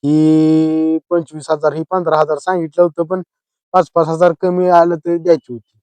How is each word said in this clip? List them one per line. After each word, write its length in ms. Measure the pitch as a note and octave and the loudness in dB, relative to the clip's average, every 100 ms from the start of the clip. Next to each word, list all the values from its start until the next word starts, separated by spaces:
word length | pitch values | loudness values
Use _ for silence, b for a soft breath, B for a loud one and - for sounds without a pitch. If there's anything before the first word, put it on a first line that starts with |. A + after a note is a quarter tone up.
ही 920 | C#3+ D3+ D#3 D#3 D#3 D#3 D#3+ D#3 D#3+ D#3+ _ | 0 0 2 2 2 2 0 -2 -2 -4 _
पंचवीस 420 | F3 D#3 D#3 C#3+ | -4 -4 -14 -6
हजार, 220 | D#3 D3+ | -2 -2
ही 100 | D3 D#3+ | -4 -6
पंधरा 300 | F#3 E3+ D#3 | -4 -2 0
हजार 180 | D3+ D3+ | 0 -2
सांगितलं 460 | - F#3 E3 D3 | -4 -4 -4 0
होतं, 200 | F3 D#3 | 0 0
पण 180 | D#3+ F#3 F3 _ _ _ _ | -6 -6 -10 _ _ _ _
पाच 200 | F#3 E3+ | -2 0
पाच 140 | - D#3+ | 0 -2
हजार 260 | E3 F3 E3 | 2 0 2
कमी 260 | F#3 F3+ F3+ | -2 -2 2
आलं 280 | F3 E3+ E3+ | 4 2 0
तरी 220 | F3 E3+ | -4 -4
द्यायची 360 | E3 E3 _ | 0 0 _
होती. 260 | A#2+ _ _ | -16 _ _